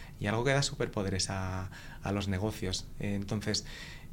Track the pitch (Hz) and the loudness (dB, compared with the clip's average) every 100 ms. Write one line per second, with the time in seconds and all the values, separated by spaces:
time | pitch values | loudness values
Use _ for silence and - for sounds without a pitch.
0 | - - 101 110 131 139 139 - 113 107 | -10 -2 2 4 6 6 4 2 0 2
1 | 98 95 - 95 92 92 92 - - - | 2 2 0 0 0 -2 -4 -8 -12 -4
2 | - 101 98 92 107 - 95 92 - - | 0 2 2 2 0 0 -2 -2 -4 -4
3 | 104 101 98 107 107 104 - - - - | 0 0 0 0 2 0 -2 -8 -10 -12
4 | - | -6